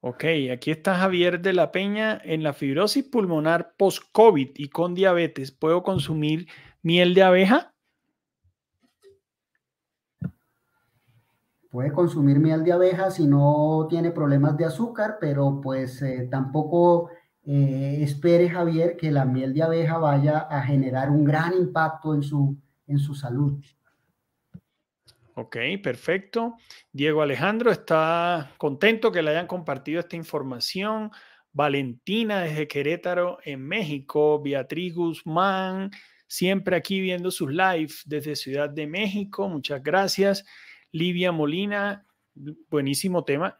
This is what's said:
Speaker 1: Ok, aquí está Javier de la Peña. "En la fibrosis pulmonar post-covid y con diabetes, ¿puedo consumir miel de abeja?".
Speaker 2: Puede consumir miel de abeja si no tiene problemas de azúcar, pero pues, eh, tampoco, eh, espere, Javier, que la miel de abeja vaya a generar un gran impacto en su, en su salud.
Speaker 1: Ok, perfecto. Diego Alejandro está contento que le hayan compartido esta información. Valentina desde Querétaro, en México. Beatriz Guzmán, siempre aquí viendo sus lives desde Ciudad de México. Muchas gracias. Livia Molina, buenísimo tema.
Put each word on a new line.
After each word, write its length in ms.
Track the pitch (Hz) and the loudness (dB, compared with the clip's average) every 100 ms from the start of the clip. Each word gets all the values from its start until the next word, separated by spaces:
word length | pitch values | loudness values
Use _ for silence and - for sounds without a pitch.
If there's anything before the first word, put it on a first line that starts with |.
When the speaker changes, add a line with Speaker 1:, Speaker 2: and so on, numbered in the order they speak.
Speaker 1:
Ok, 240 | 127 123 156 160 131 | -10 -4 -2 0 -2
aquí 180 | 127 - | -4 -4
está 240 | 156 190 180 | -2 0 0
Javier 440 | 190 180 175 175 | 0 2 2 0
de 120 | 185 | 0
la 180 | 185 151 | 2 2
Peña. 480 | 185 196 208 220 214 | 0 -4 -2 -2 -4
"En 180 | - 160 | -4 -4
la 100 | 156 | -4
fibrosis 520 | 139 139 139 208 277 | -4 -4 0 0 0
pulmonar 720 | 277 240 190 160 151 170 170 _ | -2 -2 0 0 2 0 -2 _
post-covid 720 | 196 - - - 226 170 269 | 0 0 -4 6 8 8 0
y 140 | - 147 | -6 -10
con 260 | - 175 | -4 -2
diabetes, 560 | 180 190 175 165 165 135 | 2 2 4 0 -4 -12
¿puedo 320 | _ 156 175 | _ 0 0
consumir 640 | 175 190 139 160 151 156 180 - - _ | 0 -4 -2 -2 -2 -2 -6 -20 -20 _
miel 320 | 165 170 180 | 0 4 6
de 80 | 180 | 6
abeja?". 520 | 190 180 190 277 - _ _ _ _ _ _ _ _ _ _ _ _ _ 392 392 _ _ _ _ _ _ _ _ _ _ - _ _ _ _ _ _ _ _ _ _ _ _ _ _ | 6 6 6 4 0 _ _ _ _ _ _ _ _ _ _ _ _ _ -20 _ _ _ _ _ _ _ _ _ _ _ -12 _ _ _ _ _ _ _ _ _ _ _ _ _ _
Speaker 2:
Puede 200 | 123 135 | -6 -4
consumir 480 | 147 175 156 139 139 | 0 0 4 4 6
miel 240 | 160 160 | 4 4
de 100 | 170 | 2
abeja 380 | 175 185 180 190 | 4 4 4 -2
si 160 | - 147 | 2 4
no 600 | 143 143 151 151 156 156 | 6 6 4 2 2 0
tiene 220 | 165 170 | 0 0
problemas 460 | - 147 139 151 147 | 0 2 4 4 2
de 100 | 160 | -2
azúcar, 500 | 151 233 - 214 - | -2 -4 -2 -4 -2
pero 400 | 151 143 139 139 | -4 0 0 0
pues, 400 | 135 135 127 - | -4 -4 -6 -6
eh, 260 | 139 127 123 | -6 -6 -4
tampoco, 800 | 135 131 151 156 175 175 170 170 - _ _ 147 | -4 -2 -2 0 4 6 4 0 -12 _ _ -2
eh, 520 | 143 135 135 139 147 | 0 2 0 -4 -2
espere, 480 | 143 - 170 170 175 | -2 0 4 4 4
Javier, 480 | 180 170 160 170 170 | 2 0 2 0 0
que 140 | 160 | -2
la 140 | 143 | 0
miel 300 | 127 127 135 | 2 0 -2
de 80 | 139 | 0
abeja 360 | 165 165 160 165 | 0 0 0 0
vaya 400 | 156 139 147 151 | 2 2 2 0
a 240 | 156 147 | -2 -4
generar 480 | 123 139 131 127 135 | 0 0 0 -2 0
un 140 | 147 | 2
gran 300 | 143 156 170 | 4 2 0
impacto 600 | 185 175 160 160 156 156 | 0 0 0 -2 -2 -2
en 80 | 147 | -2
su, 340 | 143 147 139 139 _ _ - | -2 0 0 -2 _ _ -4
en 120 | 143 | -2
su 160 | 143 | -2
salud. 440 | 143 120 120 143 143 - _ _ _ _ _ _ _ _ - _ _ _ _ _ _ _ - | -6 -6 -2 -2 -2 -12 _ _ _ _ _ _ _ _ -20 _ _ _ _ _ _ _ -14
Speaker 1:
Ok, 200 | 113 117 127 196 | -10 -6 -4 -4
perfecto. 720 | 196 120 - 185 - 233 233 233 _ - _ | -6 -6 -4 -4 -4 -6 -6 -8 _ -20 _
Diego 280 | 135 147 156 | -2 0 2
Alejandro 520 | 147 127 175 220 240 | 0 0 0 2 0
está 800 | 180 - 160 160 170 170 175 143 _ | 0 0 2 2 0 0 -2 -6 _
contento 540 | 151 135 202 226 226 | -6 2 2 2 0
que 100 | 180 | 0
le 120 | 156 | 0
hayan 160 | 156 175 | -2 -2
compartido 500 | 180 165 175 143 165 | -8 -6 -8 -6 -6
esta 160 | 170 | -6
información. 960 | 170 160 151 135 123 - 185 202 220 214 - - _ _ | -12 -8 -8 -8 -8 -6 -6 -4 -6 -8 -14 -20 _ _
Valentina 880 | 143 147 139 131 120 - 214 226 202 | -2 0 0 -4 -8 -4 -2 -2 -2
desde 260 | 170 151 151 | -2 -4 -4
Querétaro, 720 | 143 143 170 180 175 175 - | -4 -4 -4 -4 -2 -2 -4
en 220 | - 135 135 | -12 -12 -6
México. 760 | 208 165 147 131 151 151 151 | -6 -4 -8 -4 2 2 2
Beatriz 540 | 143 139 131 156 180 | -2 -4 -4 -6 -6
Guzmán, 960 | 170 170 156 - 160 196 190 190 190 196 - - _ _ | -4 -4 -4 -4 0 0 0 -4 -6 -8 -12 -20 _ _
siempre 480 | - 180 196 190 180 | -2 0 0 0 -2
aquí 240 | - 190 | 0 -4
viendo 320 | 190 180 180 | -2 -4 -6
sus 180 | 180 147 | -4 -4
lives 540 | 151 190 175 156 - - | 0 2 0 -4 -8 -8
desde 300 | 147 147 143 | -8 -6 -8
Ciudad 340 | - 139 147 | -6 -4 -4
de 160 | 147 151 | -6 -8
México. 640 | 175 214 202 202 - 196 | -4 -4 -4 -8 -6 -6
Muchas 340 | 160 - 143 | -6 -8 -6
gracias. 640 | 139 185 196 - 196 196 - - - - _ | 0 0 0 0 0 0 -6 -20 -20 -20 _
Livia 400 | 160 175 175 180 | -4 -2 0 -2
Molina, 760 | 165 147 160 202 202 202 202 _ _ _ - 139 156 _ | 0 -2 -2 -4 -4 -4 -8 _ _ _ -18 -16 -18 _
buenísimo 540 | 151 139 139 196 175 | -2 -2 -2 -2 -2
tema. 340 | 143 143 190 - | -2 -2 -4 -8